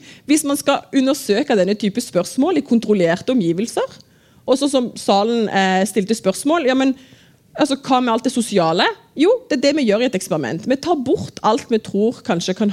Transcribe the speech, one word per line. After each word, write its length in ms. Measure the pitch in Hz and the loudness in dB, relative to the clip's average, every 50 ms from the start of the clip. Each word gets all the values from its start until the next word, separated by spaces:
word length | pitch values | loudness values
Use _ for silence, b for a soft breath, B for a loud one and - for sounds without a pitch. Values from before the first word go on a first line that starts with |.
| - | -20
<laughs> 220 | - - - _ | -20 -20 -8 _
hvis 160 | - 294 302 - | 0 0 0 0
man 100 | 277 277 277 | -2 -4 -2
skal 240 | - 285 277 - - - - | 0 0 -2 -2 -2 -2 -2
undersøke 600 | 269 262 269 277 - - - 196 226 294 - 240 | 0 0 0 0 -2 -2 0 0 0 0 2 2
denne 220 | 196 180 190 208 - | 2 2 2 0 -2
type 220 | 226 196 - 247 - | -2 -2 -2 -4 -6
spørsmål 560 | - - 175 180 - - 262 277 294 - 294 | -2 -2 -2 -2 -2 -2 0 0 0 0 -2
i 60 | - | 0
kontrollerte 680 | - 247 226 - 208 214 190 170 165 170 - - - 262 | 0 0 0 2 2 2 2 2 2 0 0 -2 0 0
omgivelser, 640 | 247 175 165 165 180 233 - - - 508 - - b b b b b b b b b b | 0 0 0 0 -2 -4 -4 -4 -4 -4 -4 -8 b b b b b b b b b b
og 120 | - 262 262 | 0 0 0
så 80 | 277 277 | 2 0
som 180 | 277 262 247 - - - | 0 0 -2 -4 -6 -4
salen, 480 | - - 202 196 208 233 233 233 214 | 0 2 2 2 2 2 0 0 -2
eh, 360 | - - 196 190 190 190 185 196 | 0 0 0 2 2 2 0 0
stilte 280 | - - 220 185 - 226 | 0 -2 -2 -2 0 -2
spørsmål, 520 | - - 190 - - - 277 330 349 277 | -2 -2 -2 -2 -2 -2 0 0 2 2
"Ja, 80 | 262 254 | 0 2
men, 200 | 262 269 269 254 B B B B B B B B B B _ - | 2 2 0 0 B B B B B B B B B B _ -4
altså, 240 | - 294 277 269 269 - | -2 0 0 0 -2 -2
hva 180 | - 262 254 | 0 0 2
med 140 | 254 240 226 | 2 2 0
alt 120 | 247 - | 0 0
det 60 | 254 - | -2 -2
sosiale?" 540 | 247 220 - 202 185 165 160 165 190 277 466 427 - - _ _ | -2 -2 0 2 2 2 4 2 2 2 0 -2 -4 -12 _ _
Jo, 140 | 240 302 403 508 466 - - | 2 2 2 2 2 0 -2
det 80 | 302 | -2
er 60 | 247 285 | 0 2
det 100 | 285 294 311 | 2 2 2
vi 80 | 262 | 2
gjør 160 | 214 196 220 247 | 2 2 2 0
i 40 | 269 | 0
et 40 | - | -2
eksperiment. 520 | 185 - - 180 151 135 107 151 165 - 226 | -4 -4 -4 -4 -2 -2 -4 -6 -4 -2 -2
Vi 60 | 269 | -2
tar 220 | 269 - 330 349 294 | -2 0 -2 -2 0
bort 380 | 240 247 381 - - - - - | 0 -2 -2 -2 -4 -8 -8 -2
alt 300 | - 214 220 - - - | 0 0 0 0 -2 -2
vi 80 | 233 214 | -2 -2
tror 380 | - - - 196 214 233 254 - - | -2 -4 -2 0 0 0 -2 -4 -4
kanskje 300 | - 180 175 - - 185 | -4 -2 -2 -2 -4 -2
kan 160 | - 214 208 | -2 -2 -2